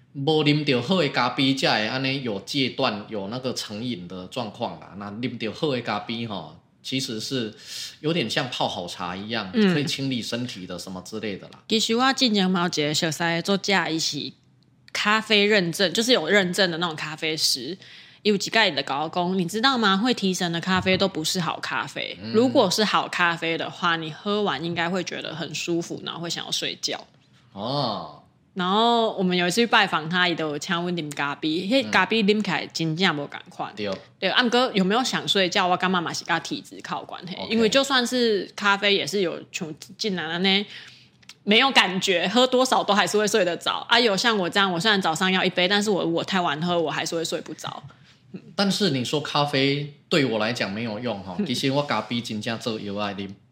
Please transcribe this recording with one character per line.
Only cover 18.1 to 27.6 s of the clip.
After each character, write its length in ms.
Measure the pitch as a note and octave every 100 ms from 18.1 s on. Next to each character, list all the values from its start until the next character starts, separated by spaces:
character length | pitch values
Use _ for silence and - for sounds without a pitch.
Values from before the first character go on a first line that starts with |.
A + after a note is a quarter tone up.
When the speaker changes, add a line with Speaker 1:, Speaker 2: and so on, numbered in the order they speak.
| -
Speaker 2:
他 40 | G#3
有 80 | G3
一 20 |
次 120 | -
就 320 | A3+ G3+ C#3
跟 140 | C#3 C#3
我 140 | D#3+
说， 220 | F3+ F3
你 100 | F#3+
知 160 | F3 G#3+
道 160 | C4+ B3+
吗？ 200 | G#3 G3
会 180 | B3+
提 180 | A#3+ F#3+
神 200 | F3+ F3
的 80 | E3+
咖 200 | F3+ F#3
啡 160 | F#3 F#3
都 120 | G3
不 160 | D#3+
是 160 | D#3+ F#3
好 180 | D#3+ -
咖 260 | - C3
啡。 320 | B2+ - - F3
Speaker 1:
嗯。 100 | G#3+
Speaker 2:
如 160 | A3 B3+
果 220 | C4+ G3
是 140 | G3
好 240 | G3+ E3+ B2
咖 280 | - F3 E3
啡 220 | E3 D#3+
的 100 | D#3
话， 280 | - F3 E3
你 160 | D#3+
喝 280 | D3 G#3 G#3
完 180 | G3 C3+
应 100 | E3+
该 160 | E3+ E3+
会 140 | F#3+
觉 180 | E3+ C#3+
得 140 | -
很 180 | D#3 E3
舒 300 | D#3 - E3+
服， 180 | E3+ E3 -
然 80 |
后 60 | C#3+
会 100 | E3+
想 140 | - -
要 60 |
睡 260 | - D3 -
觉。 240 | D#3+ A2 - _ _ _ _
Speaker 1:
哦。 680 | G2